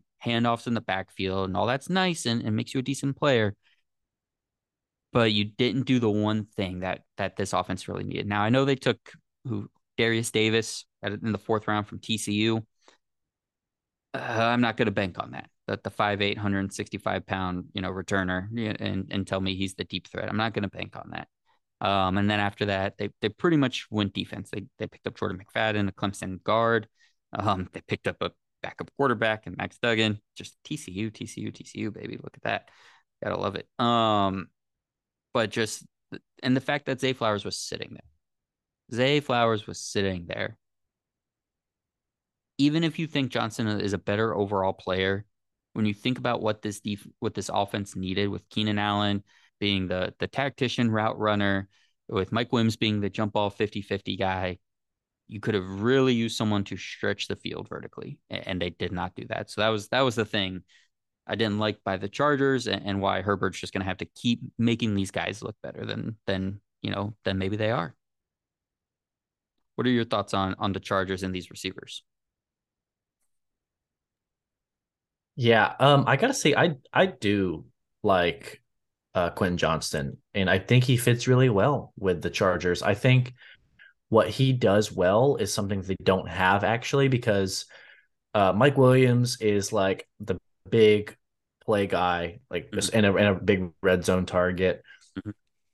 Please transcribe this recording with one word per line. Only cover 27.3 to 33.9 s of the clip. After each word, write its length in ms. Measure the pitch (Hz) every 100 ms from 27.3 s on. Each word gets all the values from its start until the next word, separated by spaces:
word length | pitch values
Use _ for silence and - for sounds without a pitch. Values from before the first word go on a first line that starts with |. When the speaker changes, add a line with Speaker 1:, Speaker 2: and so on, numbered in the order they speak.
Speaker 1:
Um, 360 | - 101 95 90
they 80 | 92
picked 260 | - 98 95
up 100 | 87
a 100 | 90 - _ _
backup 300 | - - - -
quarterback 500 | 139 110 113 107 -
and 100 | 90
Max 200 | 95 -
Duggan. 420 | 120 113 110 107 - -
Just 220 | - -
T 140 | - 156
C 140 | -
U, 180 | 90 110
T 160 | 107 110
C 160 | -
U, 100 | 107
T 120 | -
C 160 | - -
U, 120 | 107
baby. 260 | 104 - -
Look 140 | - -
at 80 |
that. 260 | 113 104 - _ - _ _ _
Gotta 160 | 104 92
love 160 | 101 98
it. 120 | - -
Um, 640 | 120